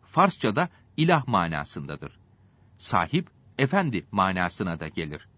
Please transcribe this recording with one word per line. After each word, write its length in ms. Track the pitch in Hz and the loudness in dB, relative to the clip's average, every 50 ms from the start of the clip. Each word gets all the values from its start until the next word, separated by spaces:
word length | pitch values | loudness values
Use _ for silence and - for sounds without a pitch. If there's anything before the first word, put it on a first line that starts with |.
| _ | _
Farsçada 640 | - - 156 185 196 - - - 117 101 117 180 170 _ _ _ _ _ | -4 2 4 4 4 4 0 -2 0 2 0 -2 -2 _ _ _ _ _
ilah 300 | - 160 165 180 151 127 | 0 2 4 4 2 2
manasındadır. 920 | - 117 95 85 85 80 76 73 - - 87 71 71 76 73 - 71 - _ _ _ _ _ _ _ _ _ _ _ _ | 2 2 2 2 2 -2 -4 -6 -6 -10 -12 -10 -10 -10 -10 -12 -14 -16 _ _ _ _ _ _ _ _ _ _ _ _
Sahip, 520 | _ - - - 98 85 - - - - - _ _ _ - _ | _ -8 0 0 0 2 2 0 -2 -2 -4 _ _ _ -16 _
efendi 480 | - 139 135 - 202 185 151 113 87 - _ | -2 0 2 2 2 0 2 -2 -4 -6 _
manasına 680 | - 101 92 95 92 92 90 87 - - 104 90 85 76 | 0 2 2 2 2 0 -2 -2 -2 -4 -4 -4 -4 -4
da 80 | 78 | -6
gelir. 400 | 78 - - 82 76 71 73 - _ _ | -8 -6 -6 -6 -6 -8 -12 -14 _ _